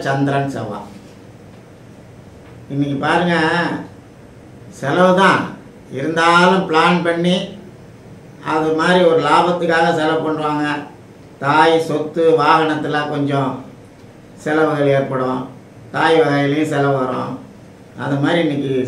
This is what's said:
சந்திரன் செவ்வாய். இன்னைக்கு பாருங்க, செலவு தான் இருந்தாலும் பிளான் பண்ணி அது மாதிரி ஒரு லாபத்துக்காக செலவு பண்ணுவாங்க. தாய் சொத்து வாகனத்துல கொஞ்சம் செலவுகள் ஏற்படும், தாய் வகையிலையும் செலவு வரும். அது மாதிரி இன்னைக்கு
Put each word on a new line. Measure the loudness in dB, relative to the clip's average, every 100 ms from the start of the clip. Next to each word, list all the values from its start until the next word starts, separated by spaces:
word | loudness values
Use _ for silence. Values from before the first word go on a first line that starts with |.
| -2
சந்திரன் | -2 0 -2 -4
செவ்வாய். | -6 -8 -10 -14 -20 -20 -20 -20 -20 -20 -20 -20 -20 -20 -20 -20 -20 -20 -20 -20 -20 -8
இன்னைக்கு | -4 -2 -2 0
பாருங்க, | 0 2 2 0 0 -2 -6 -12 -20 -20 -20 -20 -20 -20 -20 -20 -8
செலவு | -2 2 4 4
தான் | 4 2 -4 -12 -20 -20 -12 -8
இருந்தாலும் | -4 0 4 4 4 2 2
பிளான் | 2 2 2 0
பண்ணி | 0 0 0 -4 -14 -20 -20 -20 -20 -20 -20 -20 -14 -4
அது | -2 0 0
மாதிரி | 2 4 4
ஒரு | 4 2
லாபத்துக்காக | 2 2 -2 0 0 2 0
செலவு | 0 -2 -2
பண்ணுவாங்க. | -4 -4 -4 -4 -6 -10 -18 -20 -20 -20 -6
தாய் | 0 2 4 2 0
சொத்து | -4 -4 0 2 4
வாகனத்துல | 4 4 2 -2 -2 -4 -2
கொஞ்சம் | -4 -2 -2 -2 -6 -14 -20 -20 -20 -20 -20 -20 -10
செலவுகள் | -2 0 0 2 2 2
ஏற்படும், | 0 -4 -4 -4 -8 -16 -20 -20 -10 -2
தாய் | 2 4
வகையிலையும் | 4 2 0 0 0
செலவு | 0 0 0
வரும். | -2 -4 -6 -10 -14 -20 -20 -20 -20 -10
அது | -4 -2
மாதிரி | 0 0 0
இன்னைக்கு | -2 -2 -2